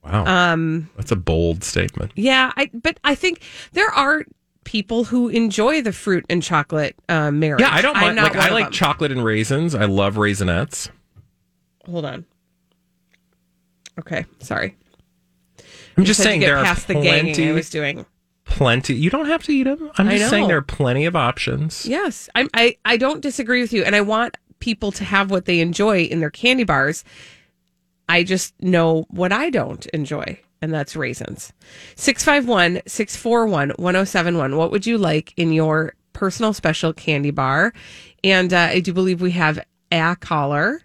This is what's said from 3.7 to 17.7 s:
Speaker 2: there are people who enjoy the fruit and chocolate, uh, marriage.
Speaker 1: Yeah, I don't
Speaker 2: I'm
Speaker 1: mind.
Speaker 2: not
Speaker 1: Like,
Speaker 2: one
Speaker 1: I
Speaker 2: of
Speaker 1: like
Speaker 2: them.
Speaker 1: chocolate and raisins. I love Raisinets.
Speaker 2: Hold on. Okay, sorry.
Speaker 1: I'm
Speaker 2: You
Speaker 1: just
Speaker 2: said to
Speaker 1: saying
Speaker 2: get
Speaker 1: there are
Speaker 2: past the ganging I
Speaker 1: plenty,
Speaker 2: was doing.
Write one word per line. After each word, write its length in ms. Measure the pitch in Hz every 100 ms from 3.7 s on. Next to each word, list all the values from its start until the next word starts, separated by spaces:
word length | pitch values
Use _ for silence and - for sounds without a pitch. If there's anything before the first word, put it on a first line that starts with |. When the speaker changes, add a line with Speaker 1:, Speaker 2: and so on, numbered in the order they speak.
Speaker 2:
there 160 | - 427
are 340 | - 277 311 - _ _ _
people 400 | - 220 202 233
who 240 | 226 247 240
enjoy 540 | 226 226 196 220 311
the 100 | 226
fruit 340 | 185 - 180 -
and 120 | 175
chocolate, 540 | 156 160 147 156 147 - -
uh, 220 | 165 151
marriage. 280 | 147 156 147
Speaker 1:
Yeah, 100 | 262
I 80 | -
don't 160 | 190 196
Speaker 2:
I'm 40 |
Speaker 1:
mind. 120 | 208 220
Speaker 2:
not 80 |
Speaker 1:
Like, 100 | 208 202
Speaker 2:
one 80 |
Speaker 1:
I 40 | 165
Speaker 2:
of 60 |
Speaker 1:
like 120 | 220 190
Speaker 2:
them. 40 |
Speaker 1:
chocolate 400 | - 156 147 151
and 100 | 127
raisins. 520 | 113 107 110 135 170 135
I 80 | 104
love 300 | 98 101 107
Raisinets. 760 | 104 101 92 85 - - - - _ - _ _ _ _ _ _ -
Speaker 2:
Hold 200 | 170 151
on. 200 | 131 170 _ _ _ _ _ _ _ _ _ _ _ _ _ _ _ - -
Okay, 260 | - 165 170 _
sorry. 360 | - - 196 - _ _ _ _ _ _ _ _
Speaker 1:
I'm 60 | - - - -
Speaker 2:
You 80 | 190
Speaker 1:
just 120 | 208
Speaker 2:
said 40 |
to 60 | 208
Speaker 1:
saying 100 | 190
Speaker 2:
get 40 | 139
Speaker 1:
there 100 | 143
are 60 |
Speaker 2:
past 240 | 156 175 -
the 60 | 190
ganging 140 | 170 165 165
I 40 | 156
Speaker 1:
plenty, 160 | 160
Speaker 2:
was 180 | 160
doing. 360 | 156